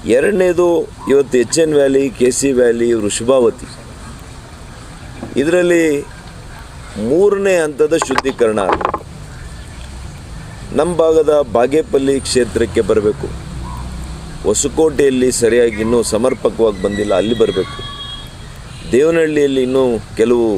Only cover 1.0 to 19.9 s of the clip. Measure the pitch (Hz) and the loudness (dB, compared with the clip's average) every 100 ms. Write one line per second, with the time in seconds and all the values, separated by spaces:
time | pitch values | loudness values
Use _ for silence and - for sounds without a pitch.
1 | - 139 135 123 113 160 160 143 139 135 | 2 2 4 2 2 2 2 4 4 2
2 | 139 98 123 123 139 123 120 117 120 113 | 0 2 2 2 0 4 4 4 2 2
3 | 104 - 117 135 135 - - - - - | 0 -2 2 4 4 0 -16 -16 -18 -16
4 | - - - - - - - - - - | -16 -16 -18 -18 -18 -18 -18 -18 -16 -16
5 | - - - - 147 175 175 170 160 143 | -16 -14 -6 -2 2 2 4 4 2 0
6 | 143 - - - - - - - - - | -4 -16 -16 -16 -16 -16 -16 -16 -12 -6
7 | 110 160 202 196 196 180 151 139 151 160 | 0 4 4 2 2 2 0 0 2 2
8 | - 131 135 - 117 107 95 - - - | 0 -2 -4 0 0 2 0 0 -2 -6
9 | - - - - - - - - - - | -12 -18 -16 -16 -14 -14 -16 -14 -14 -14
10 | - - - - - - - 127 165 165 | -14 -14 -14 -14 -14 -14 -4 -2 0 2
11 | 160 160 151 147 131 117 127 151 151 139 | 4 4 4 2 2 2 2 2 2 0
12 | 135 135 - 127 117 110 113 120 98 107 | 2 0 0 0 0 0 0 0 2 2
13 | 104 - - - - - - - - - | 2 -2 -8 -10 -12 -12 -10 -10 -10 -10
14 | - - - - 90 107 143 135 160 135 | -12 -12 -12 -4 -2 0 0 2 2 4
15 | 143 131 127 - 113 120 120 107 110 120 | 2 4 2 2 4 4 2 0 0 0
16 | 107 107 127 131 123 110 110 95 101 104 | 2 0 0 0 -2 2 0 2 -2 -2
17 | 104 95 104 113 107 95 90 - - - | 0 0 0 2 2 2 -4 -8 -12 -12
18 | - - - - - - - - - 123 | -14 -14 -14 -16 -16 -16 -16 -14 0 4
19 | 156 165 156 151 143 135 127 131 127 | 4 4 2 2 2 2 2 2 2